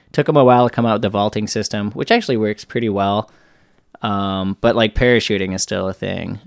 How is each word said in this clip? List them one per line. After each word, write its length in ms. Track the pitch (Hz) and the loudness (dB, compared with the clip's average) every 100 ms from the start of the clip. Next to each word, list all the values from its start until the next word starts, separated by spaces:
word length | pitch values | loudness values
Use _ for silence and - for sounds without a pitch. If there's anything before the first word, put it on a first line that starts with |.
| _ | _
took 180 | - 147 | -2 2
'em 80 | 156 | 6
a 60 | |
while 260 | 127 123 123 | 6 6 4
to 40 | - | 2
come 100 | 117 | 0
out 80 | |
with 80 | 107 | 0
the 80 | 107 | 0
vaulting 380 | 101 104 107 107 | 0 -2 -2 -6
system, 420 | - 101 107 104 | -4 -4 -4 -6
which 180 | 139 139 | -4 0
actually 260 | 233 214 120 | 0 2 -2
works 260 | 107 104 | -2 -4
pretty 260 | - - 117 | -6 -4 -2
well. 420 | 101 98 101 107 _ _ _ _ _ _ - | 0 0 -2 -4 _ _ _ _ _ _ -8
Um, 520 | 113 101 98 95 95 98 | -4 -4 -2 -4 -4 -2
but, 140 | 113 117 | 0 2
like, 180 | 110 | 2
parachuting 640 | - 123 120 - 104 95 95 | 2 2 2 2 -2 -2 -4
is 80 | |
still 240 | - 98 92 | -4 -4 -4
a 40 | 95 | -6
thing, 440 | 98 95 85 101 | -8 -8 -8 -12